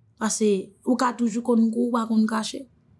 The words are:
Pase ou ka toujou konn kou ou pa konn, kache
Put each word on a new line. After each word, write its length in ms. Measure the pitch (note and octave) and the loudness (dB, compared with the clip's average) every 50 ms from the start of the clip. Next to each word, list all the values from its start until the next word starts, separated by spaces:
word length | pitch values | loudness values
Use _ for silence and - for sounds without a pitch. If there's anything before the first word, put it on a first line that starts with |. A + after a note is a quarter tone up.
| _ _ _ _ | _ _ _ _
Pase 300 | A3 G#3+ - - A3 G#3+ G3+ F#3+ - - - _ _ | -4 -4 0 0 2 2 2 2 -2 -6 -14 _ _
ou 140 | - B3+ A3+ | -2 0 0
ka 140 | C4 B3 A#3+ | 0 -2 0
toujou 240 | A#3 A#3+ A#3 F#3+ A#3+ A#3 | 0 -2 -2 -2 -2 0
konn 260 | B3 A#3+ A3+ A3+ A3+ A3 | 2 2 4 4 2 2
kou 160 | A#3 A#3+ A#3+ | 0 -2 0
ou 60 | A#3 | -2
pa 100 | A#3+ A3+ A3 | -2 -2 0
konn, 180 | A3+ A3 A3 A3 | 2 2 2 2
kache 380 | A3+ A3 A3 - - C4+ C4+ - _ _ _ _ _ _ | 0 -4 -6 -6 -8 -12 -14 -16 _ _ _ _ _ _